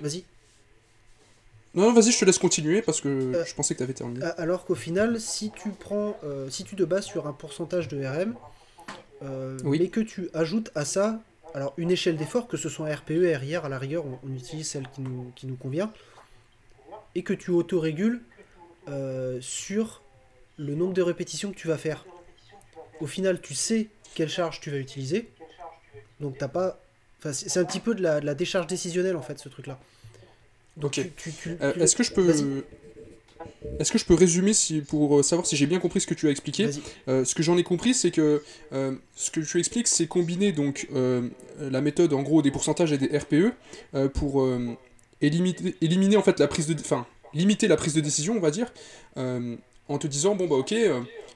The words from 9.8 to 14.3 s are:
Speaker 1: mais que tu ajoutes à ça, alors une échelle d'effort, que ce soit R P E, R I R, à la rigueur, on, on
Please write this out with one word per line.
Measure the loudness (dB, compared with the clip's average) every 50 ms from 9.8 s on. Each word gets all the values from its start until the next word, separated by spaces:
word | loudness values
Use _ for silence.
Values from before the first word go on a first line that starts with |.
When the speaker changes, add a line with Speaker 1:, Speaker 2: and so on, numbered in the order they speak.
Speaker 1:
mais | 2 2
que | 0 -2
tu | -2 -2 -4 -8 -8 -4 -2
ajoutes | -2 0 0 0 -2 -4 -4 -4
à | -6 -4
ça, | -2 0 0 0 0 0 -4 -10 _ _ _ -18 -12 -8
alors | -6 -6 -6 -4
une | -2 0 0
échelle | 2 2 2 0 0
d'effort, | 0 -2 -2 -2 -2 -2
que | -4 -6
ce | -6 -6 -6
soit | -6 -6 -4 -4 -4
R | -4
P | -4 -2 0
E, | 2 4 4 2
R | 0
I | -2 -4 -4
R, | -4 -4
à | -4
la | -6 -6
rigueur, | -6 -4 -4 -4 -4
on, | -6 -10 -10
on | -10 -10